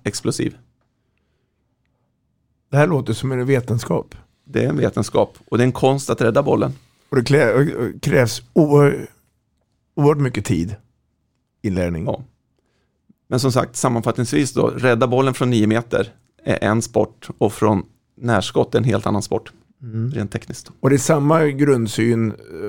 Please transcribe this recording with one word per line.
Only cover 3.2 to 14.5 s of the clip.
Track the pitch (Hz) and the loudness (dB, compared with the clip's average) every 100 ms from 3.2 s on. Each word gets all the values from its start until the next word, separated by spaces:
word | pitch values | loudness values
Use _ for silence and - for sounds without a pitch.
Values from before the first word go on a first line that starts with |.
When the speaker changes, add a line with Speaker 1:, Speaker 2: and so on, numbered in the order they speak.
| 131 | -4
Speaker 2:
en | 127 127 | -4 0
vetenskap. | 135 123 120 - 170 - - - _ _ | 0 0 -4 -2 -4 -4 -16 -20 _ _
Speaker 1:
Det | 113 117 | -2 -2
är | |
en | 151 | 0
vetenskap | 113 117 104 127 104 - _ | -2 -2 -2 0 0 -4 _
och | 110 | 0
det | |
är | 127 | 0
en | |
konst | - 135 139 135 | 2 2 0 -2
att | 131 | -2
rädda | 117 113 | 2 2
bollen. | 143 110 131 - _ _ _ | 2 0 0 -6 _ _ _
Speaker 2:
Och | 131 | -2
det | |
klä-, | 120 143 120 | 2 4 4
och | 117 147 - 117 - | 4 2 0 -6 -4
krävs | 147 139 120 - - | 0 2 2 -2 -2
oer-, | - 151 143 143 139 - _ _ _ _ _ _ _ _ - | 2 4 6 4 2 -6 _ _ _ _ _ _ _ _ 0
oerhört | 143 147 | 2 2
mycket | 131 113 - | 0 -2 -4
tid. | 85 90 98 _ _ _ _ _ _ _ _ | -2 -4 -8 _ _ _ _ _ _ _ _
Inlärning. | 110 92 87 82 131 | -6 -2 -2 -4 -6
Speaker 1:
Ja. | - - _ _ _ _ _ _ _ _ _ _ | -8 -12 _ _ _ _ _ _ _ _ _ _
Men | 127 | 0
som | 131 | 0
sagt, | 120 - - | 0 -2 -2
sammanfattningsvis | 139 117 117 113 120 147 135 | -2 0 -2 -4 -2 -2 0